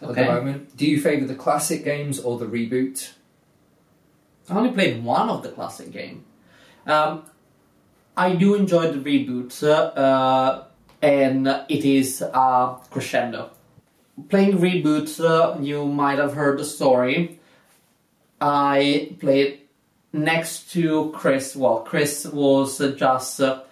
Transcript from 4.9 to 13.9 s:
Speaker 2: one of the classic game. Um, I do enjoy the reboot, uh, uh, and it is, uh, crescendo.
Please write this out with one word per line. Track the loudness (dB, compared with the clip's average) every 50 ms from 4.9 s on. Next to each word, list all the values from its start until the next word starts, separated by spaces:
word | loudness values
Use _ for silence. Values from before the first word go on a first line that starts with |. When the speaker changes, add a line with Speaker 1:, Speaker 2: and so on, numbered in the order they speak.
| 0 -4 -4
Speaker 2:
one | -2 0 0 0 -2
of | -4 -6 -8
the | -12
classic | -12 -12 -12 -12 -12 -14 -18 -16
game. | -14 -14 -14 -14 -16 -18 -20 _ _ _ _ _ _ _ -20 -20 _ _ _
Um, | 0 2 2 2 0 -2 -6 -12 -18 _ _ _ _ _ _ _ _ _ _ _ _ _ _ _ _ _
I | 0 0 2 4
do | 4 4 4 4
enjoy | 4 2 2 2 2 2 2 -2
the | -4
reboot, | -2 0 0 0 0 0 -4 -6 -8 -8 -8 -2 2
uh, | 2 4 4 2 0 0 0
uh, | 2 4 4 4 2 2 2 2 2 2 0 -2 -8 -16 _ _ _ _ _ _
and | 2 2 4 4 4 2 2 2 0 0 0 -2 -2 -4
it | -4 0 2
is, | 2 4 4 2 0 -2 -6 -8
uh, | -2 0 2 2 4 4 2 2 0 -2 -8 -16 -12
crescendo. | -10 -10 -8 -2 -2 -2 -2 -2 -6 -10 -12 -14 -16 _ _ _ _ -20 _ _